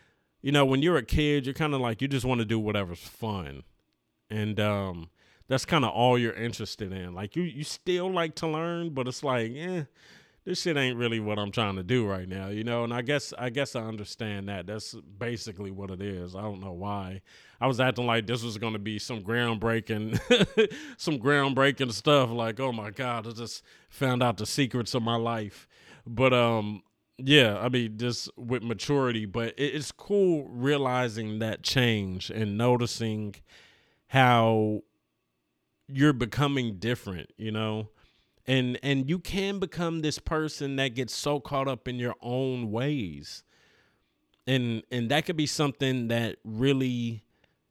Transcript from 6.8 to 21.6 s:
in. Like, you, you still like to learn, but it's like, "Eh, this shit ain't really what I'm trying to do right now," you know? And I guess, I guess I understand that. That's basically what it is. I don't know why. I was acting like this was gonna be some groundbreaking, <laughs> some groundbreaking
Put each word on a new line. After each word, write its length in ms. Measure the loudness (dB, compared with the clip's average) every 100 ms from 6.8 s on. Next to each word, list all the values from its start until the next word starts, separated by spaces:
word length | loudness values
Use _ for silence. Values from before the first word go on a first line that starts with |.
| -8
in. 220 | -8 -8 -8
Like, 200 | -6 -4
you, 60 |
you 220 | -6 -6
still 480 | -10 -8 -2 -2 0
like 240 | 0 -2 -2
to 120 | -4
learn, 440 | -2 -2 -4 -4
but 160 | -4 -4
it's 160 | -4
like, 280 | -2 0 -2 -4
"Eh, 300 | -6 -6 -6 _ -20 -20 _ _
this 180 | -6 -4
shit 160 | 0 2
ain't 200 | 2 2
really 220 | 0 0
what 200 | 0 -2
I'm 100 | -2
trying 240 | 0 0 0
to 60 |
do 220 | 0 2 2
right 220 | -2 -4
now," 200 | -6 -6
you 140 | -4
know? 200 | -2 -2
And 100 | -2
I 80 | -2
guess, 320 | 0 -2 -2 -6
I 100 | -4
guess 260 | -2 -2 -4
I 60 |
understand 640 | -6 -8 -10 -8 -6 -4 -6
that. 180 | -6 -6
That's 260 | -8 -10
basically 800 | -14 -18 -8 -6 -6 -8 -10 -10
what 180 | -8 -8
it 120 | -8
is. 340 | -6 -6 -8 -8
I 60 |
don't 200 | -8 -8
know 120 | -10
why. 480 | -8 -6 -6 -6 -10 -14 -20 -20 -4
I 60 | 0
was 140 | 2
acting 260 | 2 2 0
like 220 | 0 0
this 160 | -4
was 160 | -4 -6
gonna 180 | -4 -4
be 220 | -4 -6
some 240 | -6 -8
groundbreaking, 960 | -2 0 0 0 0 0 -2 -4 -2 -2 4 6 6 4 2 0 -14
<laughs> 100 | -8
some 200 | -4 0
groundbreaking 720 | 4 4 4 4